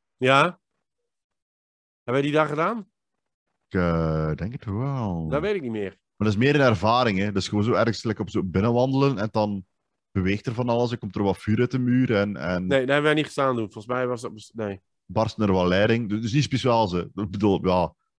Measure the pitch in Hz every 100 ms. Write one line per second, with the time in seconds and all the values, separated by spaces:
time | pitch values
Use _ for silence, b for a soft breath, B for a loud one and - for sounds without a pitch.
0 | _ _ 131 139 170 - _ _ _ _
1 | _ _ _ _ _ _ _ _ _ _
2 | - 135 143 151 151 147 175 226 - _
3 | _ _ _ _ _ _ _ 95 87 82
4 | 80 78 78 73 98 123 - 101 139 135
5 | 107 85 80 139 196 202 127 110 95 -
6 | _ _ 107 101 135 147 131 98 107 120
7 | 120 95 104 98 - 104 107 95 117 -
8 | 117 104 92 101 92 92 113 120 131 135
9 | 139 107 107 110 104 98 - _ _ _
10 | _ 98 92 101 - 117 123 117 120 120
11 | 104 104 98 92 - 110 123 131 123 127
12 | 127 104 104 80 82 90 92 135 127 143
13 | 151 151 147 - 135 120 104 110 113 123
14 | 127 120 120 107 - 113 104 95 _ _
15 | - 98 107 - 104 92 90 92 110 117
16 | 107 107 113 147 117 127 131 117 104 87
17 | - 95 101 98 104 90 92 90 82 -
18 | _